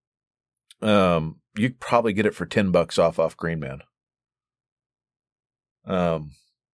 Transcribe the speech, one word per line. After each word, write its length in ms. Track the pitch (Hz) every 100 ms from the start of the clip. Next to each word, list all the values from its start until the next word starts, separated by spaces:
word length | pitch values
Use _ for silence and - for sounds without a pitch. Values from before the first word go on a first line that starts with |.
| _ _ _ _ _ _ _ _
um, 580 | 107 104 92 85 78 - _ -
you 180 | 127 -
probably 340 | - 120 113
get 120 | 98 104
it 100 | -
for 100 | 87
ten 240 | 113 98
bucks 280 | 87 82 -
off, 180 | 82 82
off 200 | 80 -
Green 220 | 85 82
Man. 200 | 69 67 - _ _ _ _ _ _ _ _ _ _ _ _ _ _ _ _ _ _ _ -
Um, 460 | 92 85 82 76 - _ _ _